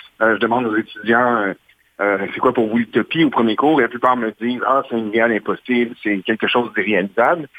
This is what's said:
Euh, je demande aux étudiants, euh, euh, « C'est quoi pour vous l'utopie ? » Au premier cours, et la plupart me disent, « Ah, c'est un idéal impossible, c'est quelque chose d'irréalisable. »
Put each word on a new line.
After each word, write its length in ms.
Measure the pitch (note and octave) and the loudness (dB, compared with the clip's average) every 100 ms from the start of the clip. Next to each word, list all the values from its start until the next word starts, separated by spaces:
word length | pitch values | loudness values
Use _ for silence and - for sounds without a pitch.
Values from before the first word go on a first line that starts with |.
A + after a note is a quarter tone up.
| - - | -20 -2
Euh, 140 | A2+ G#2+ | 0 2
je 40 | |
demande 260 | A2+ A#2+ A#2+ | 0 0 0
aux 100 | G#2+ | -2
étudiants, 640 | G#2+ - A2 A#2 B2 A#2 | -4 -6 0 2 2 0
euh, 160 | G2+ F2+ _ _ _ - | -2 -6 _ _ _ -4
euh, « 160 | G2+ G2 G2 | 0 0 -2
C'est 60 | - | -2
quoi 140 | B2+ | 0
pour 140 | B2 A2 | 2 0
vous 100 | A#2 | 0
l'utopie ? » 460 | A2+ B2 G#2 D#3+ D#3 | 0 -2 -2 0 2
Au 40 | |
premier 260 | B2 A#2 G#2 | 2 0 2
cours, 240 | C#3+ D#3 | 2 2
et 40 | |
la 60 | A#2 | 2
plupart 280 | B2 B2+ B2 | 0 0 0
me 160 | A2+ - | -2 -4
disent, « 200 | A#2 B2 G2+ | -4 -2 0
Ah, 160 | C3+ B2+ | 0 0
c'est 60 | A#2 | -4
un 100 | G#2+ | -2
idéal 240 | A2 A#2 | 0 2
impossible, 640 | G#2+ G2+ F#2 - B2 A#2 A#2+ | 0 -2 -6 -2 0 -2 -4
c'est 140 | G#2+ G2+ F#2 | -4 -2 -2
quelque 220 | A2+ A#2+ | -2 0
chose 220 | B2+ A#2 A2 | 0 0 -2
d'irréalisable. » 720 | F#2+ G2+ G2 - B2 E3+ C#3+ | 0 0 0 0 2 0 -4